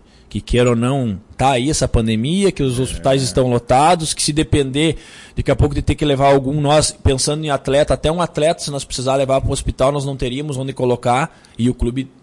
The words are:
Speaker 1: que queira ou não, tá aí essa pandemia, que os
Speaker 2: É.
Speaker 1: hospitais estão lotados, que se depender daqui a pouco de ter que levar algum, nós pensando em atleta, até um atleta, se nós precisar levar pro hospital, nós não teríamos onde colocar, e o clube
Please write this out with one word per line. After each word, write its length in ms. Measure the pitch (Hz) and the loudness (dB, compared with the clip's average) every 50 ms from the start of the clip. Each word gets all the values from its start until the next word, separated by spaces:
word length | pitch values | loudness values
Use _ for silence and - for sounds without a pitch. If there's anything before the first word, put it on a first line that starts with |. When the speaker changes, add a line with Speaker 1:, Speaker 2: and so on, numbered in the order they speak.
| - _ - - _ - | -20 _ -20 -20 _ -10
Speaker 1:
que 100 | - 104 | -10 -8
queira 300 | - - - 120 123 123 | -4 0 2 2 2 2
ou 60 | 120 | 2
não, 440 | 113 120 127 139 139 127 113 98 87 - - - | 0 0 0 -2 -2 -2 -4 -4 -8 -10 -10 -4
tá 140 | - 127 135 | -2 0 2
aí 180 | 135 120 123 151 | 2 2 0 -2
essa 180 | 151 - 135 | -2 -2 0
pandemia, 640 | - - 120 113 113 110 110 117 147 175 196 202 185 | 0 0 0 0 0 0 -2 -2 -2 0 0 0 0
que 120 | - - 143 | 0 0 -2
os 160 | 131 120 123 | -2 -2 -2
Speaker 2:
É. 40 | 131 | -4
Speaker 1:
hospitais 380 | 120 - - - 135 135 139 | -4 -4 -2 0 0 2 2
estão 260 | 131 120 - 135 127 127 | 0 0 0 0 2 2
lotados, 640 | 120 120 - - 127 135 151 170 180 165 156 - - | 0 0 2 2 4 4 4 4 2 2 -2 -4 -4
que 100 | - - | -4 -4
se 80 | 156 | -2
depender 640 | 147 156 156 - - 147 139 131 127 147 160 160 131 - - - - - - - - | -2 -2 -2 0 0 0 0 0 0 0 0 0 -2 -4 -8 -18 -20 -20 -20 -12 -8
daqui 160 | - - 143 | -4 -2 0
a 40 | 135 | 2
pouco 200 | - 147 147 143 | 2 2 0 0
de 60 | 147 | -2
ter 140 | - - 147 | -2 -2 -2
que 100 | - 156 | 0 0
levar 220 | 147 135 131 139 | 0 2 4 4
algum, 340 | 139 139 135 127 131 151 151 | 4 4 4 2 0 -2 0
nós 300 | 147 143 151 156 139 - | 2 2 2 2 2 0
pensando 520 | - - - 147 135 131 - 147 147 156 156 | -2 0 0 0 2 0 0 -2 -2 -2 -2
em 60 | 151 | -2
atleta, 440 | 139 131 - 131 135 143 151 - 135 | -4 -2 0 0 2 2 2 2 0
até 160 | - - 151 | 0 0 -2
um 120 | 165 180 | 0 0
atleta, 400 | 170 160 - 147 147 165 170 - - | -2 -2 -2 0 0 0 0 -2 -6
se 80 | 151 | -8
nós 140 | 143 135 - | -8 -8 -8
precisar 300 | - - - 123 131 131 | -8 -8 -4 -2 0 0
levar 260 | 139 135 127 135 135 | 0 2 2 0 0
pro 100 | - - | 0 -2
hospital, 400 | 139 - - - - - 131 135 | -2 -4 -4 -4 -2 0 0 0
nós 140 | 143 143 135 | 0 0 -4
não 100 | 139 139 | -6 -6
teríamos 400 | 127 143 120 123 139 147 151 135 | -6 -6 -6 -4 -6 -6 -6 -6
onde 140 | 127 135 135 | -6 -6 -6
colocar, 640 | 131 - 131 123 123 117 - 123 120 127 160 - - - - - - | -4 -2 0 0 0 0 0 0 0 0 -2 -4 -8 -14 -20 -12 -6
e 120 | - 113 123 | -2 0 0
o 40 | 123 | 0
clube 360 | - 120 120 120 135 131 - - _ | 0 -2 -4 -2 -4 -8 -10 -12 _